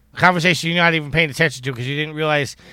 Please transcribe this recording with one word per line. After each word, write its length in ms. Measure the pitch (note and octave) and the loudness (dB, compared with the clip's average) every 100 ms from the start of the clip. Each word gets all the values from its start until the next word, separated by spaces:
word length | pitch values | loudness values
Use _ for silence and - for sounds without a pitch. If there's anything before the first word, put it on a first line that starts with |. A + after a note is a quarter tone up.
| _ | _
A 40 | - | 2
conversation 520 | F3 F3+ F3 D#3 E3 | 2 4 2 0 -2
you're 140 | F3 | 2
not 100 | E3+ | 2
even 160 | D#3+ D3 | 2 0
paying 200 | D#3 D#3 | 0 0
attention 320 | B2+ D#3+ C3 | 0 -2 -2
to 100 | C3 | -8
'cause 140 | A#2 B2+ | -6 -6
you 80 | C#3+ | -6
didn't 180 | D#3 | -6
realize 420 | D#3 D#3 D3 C#3 - - | -4 0 0 -2 -8 -20